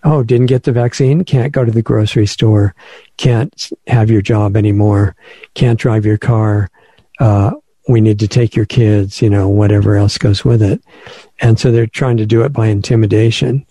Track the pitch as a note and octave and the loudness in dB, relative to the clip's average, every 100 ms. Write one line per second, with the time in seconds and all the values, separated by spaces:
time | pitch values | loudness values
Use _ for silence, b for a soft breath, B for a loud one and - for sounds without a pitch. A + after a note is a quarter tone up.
0 | D3+ D3+ A#2 B2 B2 B2+ C3+ A#2+ A#2+ - | 0 0 0 0 2 0 0 -2 -2 0
1 | C3 D3 F#3 C3 A#2 D3 A#2+ A2+ A2+ A#2 | 0 0 0 -2 -2 -2 -2 -2 -2 -2
2 | G#2+ - G#2 - A2+ G#2+ G2+ - B B | 0 0 -2 0 0 2 0 -4 B B
3 | B _ C3 A#2 C#3+ _ - - - A#2+ | B _ 0 0 -2 _ -16 -14 -2 0
4 | A2 A2 G2 A2+ G#2 G#2 G#2 G2+ G#2 G#2 | 2 2 0 0 0 0 0 0 0 2
5 | G2+ - B B B - B2+ A2+ C3 A2 | 0 -4 B B B -2 0 0 0 0
6 | G#2+ G#2+ - A2+ A2 G#2 G2 b b b | 0 -2 0 0 0 -2 -4 b b b
7 | b _ A2+ G2+ G2+ C#4 _ _ - A#2+ | b _ 0 2 0 -4 _ _ -2 2
8 | A2 G#2 G#2 - A#2 - G#2+ - A2 G#2 | 2 0 0 0 0 -2 -4 0 2 2
9 | G2 - A2+ G2+ G2 G2+ G#2 G#2 G2+ G#2 | -2 -2 0 0 0 0 2 2 2 2
10 | G#2 - - G2+ - A#2 G#2 - _ B | 0 0 -2 0 0 2 0 -2 _ B
11 | B B B _ A#2+ G#2+ C3+ A#2 A2+ - | B B B _ 0 2 2 0 0 -4
12 | C3+ A#2 G#2+ A2+ A2+ C#3+ A2 G2+ F#2+ A#2 | -2 -2 0 0 0 0 -2 -2 0 0
13 | A2 G#2+ A2+ A2 B2+ B2+ - | 2 2 0 0 -2 -4 -6